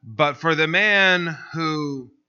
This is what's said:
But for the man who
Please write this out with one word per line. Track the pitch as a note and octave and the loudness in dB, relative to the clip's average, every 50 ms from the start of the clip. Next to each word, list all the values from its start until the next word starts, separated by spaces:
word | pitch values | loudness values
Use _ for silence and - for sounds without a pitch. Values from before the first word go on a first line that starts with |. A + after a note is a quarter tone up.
| _ | _
But | A2+ A2 G2+ D3+ D3 C#3+ | -18 -2 0 0 0 0
for | - - E3 D#3+ | -2 0 0 2
the | D3+ D#3+ | 2 0
man | D#3 D#3+ F#3 G#3 G#3+ G#3 G3 G3 F#3 F3+ F3+ F3 E3+ D#3+ C3 - - - | 0 2 2 2 4 4 4 4 4 4 2 0 -4 -6 -8 -12 -10 -8
who | D#3+ E3 D#3+ D#3 D3+ D3+ D3 C#3 C3+ B2 A#2 _ _ _ | -4 -2 -2 -2 -2 -4 -6 -6 -8 -10 -14 _ _ _